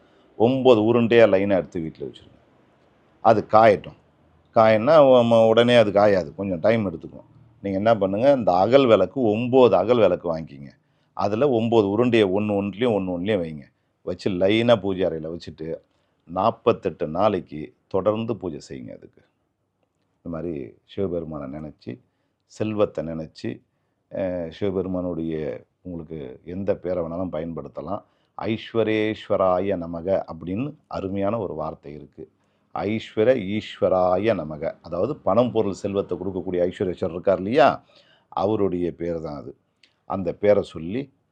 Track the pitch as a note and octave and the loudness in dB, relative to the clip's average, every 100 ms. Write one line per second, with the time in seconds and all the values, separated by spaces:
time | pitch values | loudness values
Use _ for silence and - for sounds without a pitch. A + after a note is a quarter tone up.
0 | _ _ _ - A2+ C3+ B2+ A2+ G#2+ A#2+ | _ _ _ 0 2 4 6 6 6 2
1 | A2+ A#2 A2 F#2+ G2+ F#2+ D#2 F2+ D#2+ - | 4 6 6 6 2 0 -2 -8 -10 -10
2 | C2+ - - _ _ _ _ _ _ _ | -14 -14 -20 _ _ _ _ _ _ _
3 | _ _ G#2+ A2 - G#2+ A2+ F2+ D2+ - | _ _ 4 4 4 6 6 4 -2 -20
4 | _ _ _ _ _ A#2 A2 G#2+ B2 D#3+ | _ _ _ _ _ 2 4 4 4 6
5 | C3+ B2+ A#2 A#2 A2+ A2+ A#2+ B2 G#2 F#2+ | 8 6 6 6 6 6 6 6 6 6
6 | G#2 F#2+ D2+ D#2+ G2 F2 F#2 A#2 G2 E2 | 4 4 0 -8 -6 -2 0 0 -2 -6
7 | - C2 - _ _ _ G2 F#2+ G#2+ A2+ | -14 -20 -20 _ _ _ -6 -2 2 2
8 | F#2+ G2 C3+ C#3 F#2 F2+ G2+ C3+ C3 G#2 | 0 0 2 2 2 2 4 4 6 4
9 | F#2 C3+ A#2 G#2+ B2 C3 A#2+ F#2 G2+ B2 | 2 0 -2 -2 2 6 6 4 2 2
10 | G2 E2+ F2 E2 D2+ C#2 C#2 _ _ _ | 4 2 -4 -8 -10 -16 -20 _ _ _
11 | _ - G2+ G#2+ D3 A#2 A#2 A2+ G2 G#2 | _ -6 -4 0 0 0 2 2 2 2
12 | B2 A2+ G2+ F#2+ G#2 G2+ G2+ F#2 B2 G2+ | 2 2 2 0 -2 -2 -4 -4 -2 -2
13 | F#2 F2 F#2+ G#2 E2 D2+ B1+ _ _ _ | -4 -6 -4 -4 -4 -10 -18 _ _ _
14 | - F2+ A2+ F2+ F#2+ A2 A#2+ A#2 G2 F#2 | -12 -6 -4 0 2 2 4 2 0 -2
15 | F2+ D#2+ D#2+ E2+ - D2+ D#2+ D#2+ _ _ | -2 -4 -8 -12 -14 -14 -12 -12 _ _
16 | _ _ _ F2+ G#2+ A2+ - G2+ F#2+ D#2 | _ _ _ -2 -2 0 -2 -2 -4 -6
17 | D#2+ D#2+ G#2+ F#2 - D2 D2 _ _ G2 | -6 0 0 0 -6 -12 -14 _ _ -4
18 | F#2 G#2+ A2+ G#2+ F#2 C#2+ - C2+ A1+ G1+ | -2 -2 -4 -8 -8 -12 -14 -16 -16 -18
19 | G1+ _ _ _ _ _ _ _ _ _ | -20 _ _ _ _ _ _ _ _ _
20 | _ _ F2+ D#2+ E2+ D2+ A#1 - _ - | _ _ -12 -10 -8 -10 -12 -18 _ -8
21 | G2 E2+ D#2+ D2+ C#2 D2 D2+ - - B1 | -6 -4 -8 -12 -12 -12 -14 -16 -16 -16
22 | _ _ _ _ _ - A2 G#2+ G#2 - | _ _ _ _ _ -8 -6 0 -2 -2
23 | D#2+ D#2+ D#2+ - A2+ A#2+ _ _ _ _ | -8 -10 -12 -12 -12 -12 _ _ _ _
24 | _ G2+ F#2+ F2+ E2 D#2+ G2+ F#2+ F#2 F#2 | _ -8 -6 -6 -8 -6 -4 -4 -4 -4
25 | F2+ D#2+ D#2+ D#2+ D2+ A#1+ - _ F2 E2+ | -6 -6 -6 -6 -8 -10 -16 _ -14 -14
26 | D#2 D#2+ C2 B1+ - F2+ G2 F2+ E2+ F2+ | -12 -14 -14 -16 -14 -8 -4 -4 -4 -6
27 | D#2+ E2+ F2+ D#2 E2 D#2 C#2+ - D2 G2+ | -6 -6 -6 -8 -8 -10 -12 -14 -10 -12
28 | - _ _ - G#2 A2 - A2+ G#2+ A2 | -12 _ _ -10 -8 -6 -4 -2 0 0
29 | G#2+ G#2 - G2 F#2+ F2+ G2 F2+ E2 E2+ | -2 -4 -4 0 2 2 0 -4 -6 -8
30 | E2+ F#2 - E2 E2 G2 C#3+ D3+ _ E2+ | -2 -2 -2 -10 -8 -6 -6 -10 _ -8
31 | F#2+ G2 G2 A#2 F2+ D#2 D#2 E2 D2 D2 | -6 -4 -2 -4 -6 -6 -8 -10 -16 -18
32 | D2+ - - _ _ _ _ - G2 G#2+ | -18 -20 -20 _ _ _ _ -6 -4 -4
33 | - - A2 C3 F#2+ G#2+ - - F#2+ F#2 | -6 0 2 2 -2 -6 -8 -2 0 2
34 | F#2 F#2 G#2+ G2 D2+ D2+ D2 - - F2 | 2 2 0 -2 -4 -8 -8 -10 -10 -4
35 | A2 D3+ F#2+ G2+ B2 - G2 F2+ G2+ G2 | -4 -4 0 0 0 0 -2 -4 -4 -4
36 | F2 F2 F#2+ F#2 F2+ F2+ F2+ - F#2+ E2+ | -4 -6 -6 -8 -6 -2 -2 -2 -6 -4
37 | F2+ F2 F#2 F2+ F#2+ C3+ C3 D2 - _ | -8 -4 -2 0 0 2 2 0 -8 _
38 | _ _ _ - G2 G#2+ G2 F2+ F2 D2+ | _ _ _ -4 -2 0 -2 -2 -4 -6
39 | E2+ E2 D#2+ C#2+ C2+ - _ _ _ _ | -8 -8 -8 -12 -14 -20 _ _ _ _
40 | _ G2 E2+ E2 G2+ G2+ F2 D#2+ E2 A2+ | _ -6 -6 -2 2 2 0 -10 -10 -8
41 | C#3 _ _ | -10 _ _